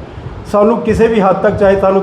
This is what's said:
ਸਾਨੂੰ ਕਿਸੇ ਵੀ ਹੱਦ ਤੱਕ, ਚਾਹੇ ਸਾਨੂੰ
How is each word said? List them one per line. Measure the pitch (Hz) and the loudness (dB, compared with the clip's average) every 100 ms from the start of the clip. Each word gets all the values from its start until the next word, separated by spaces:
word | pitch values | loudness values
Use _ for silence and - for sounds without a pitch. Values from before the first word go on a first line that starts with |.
| - - - - - | -14 -16 -14 -14 -4
ਸਾਨੂੰ | 208 214 240 | 0 2 0
ਕਿਸੇ | 220 185 226 | 0 2 2
ਵੀ | 220 | 2
ਹੱਦ | 190 180 | 0 2
ਤੱਕ, | 214 196 | 0 2
ਚਾਹੇ | 196 196 | 2 2
ਸਾਨੂੰ | 196 190 | 2 0